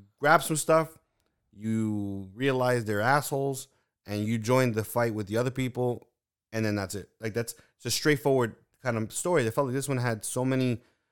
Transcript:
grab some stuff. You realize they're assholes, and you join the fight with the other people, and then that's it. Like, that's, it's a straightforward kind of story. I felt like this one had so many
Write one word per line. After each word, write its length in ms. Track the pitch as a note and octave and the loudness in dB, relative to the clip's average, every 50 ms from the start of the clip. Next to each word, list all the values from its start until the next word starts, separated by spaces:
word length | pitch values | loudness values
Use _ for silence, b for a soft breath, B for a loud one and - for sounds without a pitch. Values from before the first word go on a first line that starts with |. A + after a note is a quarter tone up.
| G2+ _ _ _ | -20 _ _ _
grab 220 | C#3 D3 D#3+ E3+ - | 4 6 6 6 4
some 140 | - E3 | 2 -2
stuff. 400 | D3 - - D#3+ D#3+ D#3+ D#3+ - - _ _ _ _ _ _ _ _ _ _ _ | -2 2 4 4 4 4 0 -6 -16 _ _ _ _ _ _ _ _ _ _ _
You 760 | G2 G#2+ A2 A2 A2 A2 A2 G#2+ G#2 G2+ G2+ G2 G2 F#2+ F#2+ F#2+ | -8 -4 -2 0 0 0 0 -2 -2 -4 -6 -6 -8 -10 -12 -8
realize 500 | A2+ C3 C#3 C3 B2+ B2+ B2+ B2+ A#2+ A2 | -2 0 0 2 2 2 2 2 0 0
they're 160 | G#2 G#2 G2+ | 0 0 2
assholes, 680 | G#2+ B2 C#3 D3 C3+ - D3 C#3 C#3 C#3 C3+ B2+ - - _ _ _ _ _ _ _ | 2 4 2 2 2 0 -4 -2 -2 -2 -4 -6 -10 -14 _ _ _ _ _ _ _
and 180 | - G#2 G#2 G#2 | -8 -4 -4 -2
you 140 | G#2+ A#2 A2+ | 0 -2 -2
join 340 | G#2+ A2+ B2+ C3 C3 B2 G#2+ | 2 2 4 4 4 4 2
the 120 | G#2+ G#2 | -2 -4
fight 300 | - - A#2+ A#2+ A#2 G#2+ | -2 0 0 0 0 0
with 120 | G#2+ G#2 | -4 -4
the 100 | F#2 G#2+ | -2 -2
other 140 | A2+ B2 C3 | 0 0 0
people, 580 | B2 - B2+ B2+ - B2 B2 B2 A#2 - - _ _ _ _ _ _ _ _ _ - | -2 -2 -4 -4 -2 -2 -2 -2 -2 -4 -8 _ _ _ _ _ _ _ _ _ -4
and 120 | A2+ A2 | -2 0
then 100 | G#2+ G#2 | 0 0
that's 200 | G#2 G2 F2+ - | -2 -2 -4 -6
it. 140 | G2 - - _ _ | -10 -12 -12 _ _
Like, 140 | A2+ G#2+ F#2 | -8 -4 -4
that's, 200 | A#2 A#2 - - b b b b | -4 -4 -4 -8 b b b b
it's 100 | b - | b -6
a 40 | A#2+ | -4
straightforward 640 | - - - D#3 D3 C#3+ - C#3+ C3+ C3 A#2+ A2 G#2+ - _ _ _ _ - | -4 0 2 2 2 4 2 2 2 4 2 0 -2 -8 _ _ _ _ -4
kind 140 | B2+ A#2 | -4 -2
of 160 | A2 A2 A2 - | -2 -4 -4 -6
story. 340 | - - F3 F3+ D#3 A#2+ | -6 -2 0 2 2 2
I 40 | A2 | 2
felt 160 | - D3 C#3+ B2+ | 0 0 0 0
like 60 | B2 | -2
this 140 | C#3 C3 C#3 | -4 -2 -2
one 100 | C3+ B2 | -2 0
had 260 | B2 B2 A2+ A2 - | 0 -2 -2 -2 -4
so 200 | - - B2 B2+ | -6 -4 -2 0
many 380 | C3 C3 C3 C3 B2+ A#2+ G#2+ - _ _ _ _ _ | 0 2 2 2 0 0 -2 -6 _ _ _ _ _